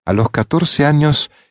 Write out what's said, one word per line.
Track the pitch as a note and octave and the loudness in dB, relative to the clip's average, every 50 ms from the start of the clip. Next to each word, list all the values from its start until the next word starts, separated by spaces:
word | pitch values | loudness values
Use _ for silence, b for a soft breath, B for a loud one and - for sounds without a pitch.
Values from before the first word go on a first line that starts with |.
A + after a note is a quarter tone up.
| _ | _
a | - | -4
los | F#2 G#2 A2+ - | -2 0 0 -2
catorce | - - G#2+ - - E3 F3+ D#3 - - C#3+ | -2 -4 -4 -2 0 -2 -2 -2 0 0 0
años | C#3+ D3+ D3 D3+ D3+ C#3+ - - - b b b b | 2 2 2 2 2 0 0 -4 -8 b b b b